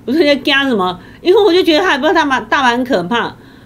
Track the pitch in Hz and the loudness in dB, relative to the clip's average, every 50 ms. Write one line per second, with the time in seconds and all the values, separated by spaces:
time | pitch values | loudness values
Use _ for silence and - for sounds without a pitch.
0 | - 226 247 330 302 294 285 285 - 302 277 277 277 269 240 202 180 185 175 175 | -8 -4 -2 0 2 2 0 0 0 -2 -2 0 0 0 -2 -2 -2 -4 -6 -8
1 | - - - - - 330 370 453 403 403 330 370 320 311 311 302 381 370 311 269 | -14 -20 -20 -6 0 2 2 4 4 4 2 2 2 2 2 2 2 0 -2 0
2 | 262 311 349 339 302 285 262 240 - - 330 294 269 247 233 247 262 - 262 185 | 0 0 0 0 0 0 -2 -4 -2 -2 -2 0 0 0 0 0 -2 -2 -2 -4
3 | 170 175 240 233 202 - - - - - - - - | -2 -2 -4 -4 -4 -4 -8 -12 -20 -20 -20 -20 -20